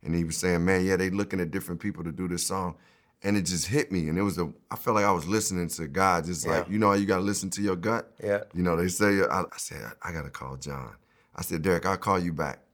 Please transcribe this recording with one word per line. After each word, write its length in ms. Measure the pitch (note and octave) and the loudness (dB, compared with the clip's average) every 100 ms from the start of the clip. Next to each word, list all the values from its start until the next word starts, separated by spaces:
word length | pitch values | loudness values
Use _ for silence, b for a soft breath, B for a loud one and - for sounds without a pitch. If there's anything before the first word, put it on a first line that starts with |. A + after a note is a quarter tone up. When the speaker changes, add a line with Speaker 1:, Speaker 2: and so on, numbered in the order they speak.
Speaker 1:
and 100 | - | 0
he 120 | E2+ E2 | 0 0
was 100 | E2 | 0
saying, 280 | F2+ F2 F2 | 2 4 4
"Man, 180 | F#2+ F#2 | 4 4
yeah, 120 | F#2 | 2
they 120 | F#2+ | 2
looking 300 | G2 G2 G2 | 0 -2 -2
at 120 | E2+ | -2
different 280 | F#2 F2+ E2+ | -4 -6 -6
people 240 | G#2+ E2+ | -6 -6
to 80 | E2 | -8
do 160 | D#2+ F2+ | -4 -4
this 180 | E2+ - | -2 -2
song." 300 | F#2+ F2+ E2 b b b b | -2 -4 -6 b b b b
And 140 | G2+ G2+ | 0 0
it 60 | |
just 240 | E2+ F2+ E2 | 0 -2 0
hit 240 | C3+ - | 0 0
me, 160 | F#2 D#2 | 0 0
and 80 | E2+ | 0
it 40 | |
was 140 | G2+ E2 | 0 0
a, 140 | E2+ - _ | -4 -6 _
I 60 | - | -6
felt 200 | - G#2+ | 0 4
like 100 | G2+ | 4
I 60 | |
was 120 | F#2 D#2+ | 2 2
listening 440 | G#2+ G#2+ F#2 E2+ | 0 0 -2 -4
to 180 | - D#2 | -4 -6
God, 380 | D2 F#2+ E2+ D#2+ | 2 4 4 0
just 200 | E2+ E2 | -4 0
like, 220 | D#2+ F2 | 0 0
Speaker 2:
Yeah. 40 | |
Speaker 1:
you 40 | G#2 | 2
know 100 | G#2 | 4
how 40 | G2+ | 4
you 100 | G2+ | 4
gotta 180 | F#2+ | 2
listen 260 | G2+ G2 F#2+ | 2 -2 -4
to 100 | G2 | -2
your 160 | G2+ F#2 | -2 0
gut? 340 | G#2+ A2+ - _ | 0 -2 -4 _
Speaker 2:
Yeah. 220 | G#2 G2+ - | -2 -2 -2
Speaker 1:
You 80 | F2 | 0
know, 140 | F2+ E2 | 2 2
they 140 | F2+ | 2
say, 320 | F2+ G#2 G2 | 4 4 6
I, 180 | F#2 D#2+ | 4 2
I 160 | F2+ - | -2 -8
said, 240 | - C#2+ A1+ - | -10 -10 -12 -12
"I, 60 | E2+ | -10
I 20 | |
gotta 180 | E2 C#2+ | -8 -8
call 280 | - C2 C2+ | -10 -12 -10
John." 380 | C#2 C#2 B1 G1+ b b b - | -8 -8 -10 -16 b b b -12
I 60 | |
said, 180 | E2+ E2+ | -6 -2
"Derek, 240 | D#2+ E2+ F2 | 2 2 2
I'll 120 | F#2+ | 0
call 220 | - F#2+ | 2 2
you 140 | F2 | 2
back." 260 | D#2 D2+ - _ | -2 -4 -4 _